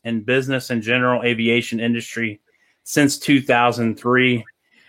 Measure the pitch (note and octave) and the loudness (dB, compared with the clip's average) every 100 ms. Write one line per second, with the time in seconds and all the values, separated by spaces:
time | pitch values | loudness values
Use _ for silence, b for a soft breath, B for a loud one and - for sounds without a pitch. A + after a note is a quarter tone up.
0 | A#2 A2+ G#2+ C3 C3+ C3+ - A#2 G#2+ B2 | -6 -4 0 0 0 -4 -4 -4 0 0
1 | B2+ B2 A#2+ A2+ A2+ A#2+ - A#2 A#2 A#2 | 2 0 0 0 2 0 0 -4 -2 -2
2 | - A#2 A2+ G#2 _ _ _ _ - D3+ | -6 -6 -6 -8 _ _ _ _ -4 2
3 | C#3+ - - C#3+ C3 A#2+ A#2+ A2+ A2+ G#2+ | 2 0 2 2 4 2 2 2 -2 -2
4 | A#2+ B2+ B2+ A#2+ - _ b b | 0 2 2 0 -6 _ b b